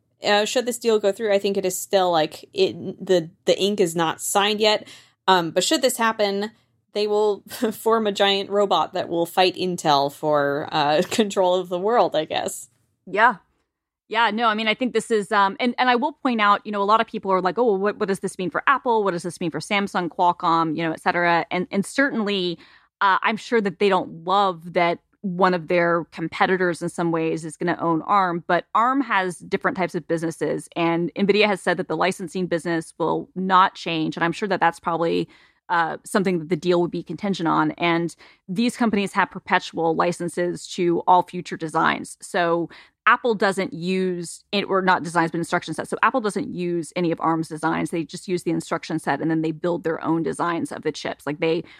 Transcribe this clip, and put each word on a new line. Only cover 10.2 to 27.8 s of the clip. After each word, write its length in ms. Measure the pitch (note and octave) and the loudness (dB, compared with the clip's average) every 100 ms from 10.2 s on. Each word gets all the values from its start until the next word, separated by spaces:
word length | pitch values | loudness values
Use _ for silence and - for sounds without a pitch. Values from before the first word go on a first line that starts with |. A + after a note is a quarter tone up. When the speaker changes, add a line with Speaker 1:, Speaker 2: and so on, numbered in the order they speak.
| D#3 D3 C#3+ C#3+ - | 0 0 2 -2 -2
Speaker 1:
uh, 300 | D#3+ C#3+ D#3 F#3 | 0 2 2 0
<laughs> 40 | |
control 460 | - G#3 G3+ F#3 F3+ | 0 0 2 2 2
of 140 | F3+ | -2
the 100 | F3+ | -4
world, 360 | G3 A#3+ F3 D#3 | 0 2 2 2
I 100 | D#3 | -2
guess. 440 | - - - - _ _ _ - | -4 -4 -8 -16 _ _ _ -6
Speaker 2:
Yeah. 320 | F3+ A#3 G3 _ _ _ _ _ _ - | 2 2 2 _ _ _ _ _ _ -6
Yeah, 220 | G#3+ A3+ | 0 0
no, 180 | G#3 A#3 | 2 0
I 60 | G#3+ | 0
mean, 120 | A3 | 0
I 60 | |
think 200 | G#3+ B3+ | 0 0
this 160 | A3 - | -2 0
is, 220 | A3 G3 | -2 0
um, 240 | G#3+ G3 G3 | 2 2 2
and, 120 | B3 B3 | -2 0
and 120 | B3+ | 2
I 60 | B3 | 2
will 160 | D4 | 0
point 300 | - C4+ A#3 | -4 -2 2
out, 240 | G#3 G3+ G#3 | 2 2 0
you 80 | |
know, 80 | G#3 | -2
a 20 | |
lot 160 | G3 A3 | 2 2
of 80 | A3+ | 2
people 240 | A3 G3 | -4 0
are 80 | F#3 | 0
like, 180 | F#3 F3+ | 0 2
"Oh, 60 | |
well, 140 | B3 F#3+ | 2 2
what, 200 | G3+ - | 0 -2
what 120 | G3+ | -2
does 100 | F#3+ | -2
this 180 | F#3+ - | -4 -6
mean 120 | F3+ | -4
for 120 | E3+ - | -2 2
Apple? 380 | C4+ B3+ A3+ G3 | 0 2 0 0
What 60 | |
does 120 | E3+ | -2
this 160 | F3 - | -6 -6
mean 120 | F3 | -6
for 80 | D3+ | -6
Samsung, 500 | - G3+ G3+ G3 F3 | -4 -2 -2 -2 -4
Qualcomm, 680 | - F3+ F3 F3 E3 E3 D#3 | 0 0 2 2 2 0 -2
you 80 | |
know, 80 | E3 | -4
et 100 | D#3+ | -2
cetera?" 440 | G3 F3 F3 E3+ - | -2 2 2 2 0
And, 160 | F3+ F#3 | -4 -4
and 140 | G3 F#3+ | -4 -4
certainly, 760 | - C#4 A3+ G#3 G3+ F3+ E3+ - - _ - | 0 0 0 -2 -2 -4 -6 -14 -20 _ -2
uh, 200 | G3 F#3+ | 2 2
I'm 140 | G3+ A3 | 0 -4
sure 240 | - A#3 | 0 0
that 180 | G3+ D3+ | 0 2
they 80 | G3+ | 2
don't 380 | F#3 - E3 E3 | 2 0 -8 0
love 480 | G3 G3 E3+ F3 | 2 2 -2 -4
that 260 | F3 E3+ E3+ _ _ | 0 0 0 _ _
one 320 | G3+ F3+ F#3+ | -6 2 2
of 160 | F3+ D#3 | 2 0
their 340 | F3 E3+ E3+ D#3 | 2 2 0 -2
competitors 720 | - E3 - G3 F#3 F#3 E3 | -8 -6 0 2 2 0 -2
in 80 | E3+ | -6
some 220 | - E3+ | -2 -2
ways 340 | E3 D#3+ D#3+ D#3+ | 0 -2 -4 -8
is 100 | - | -6
gonna 220 | F3+ | -4
own 220 | - | -2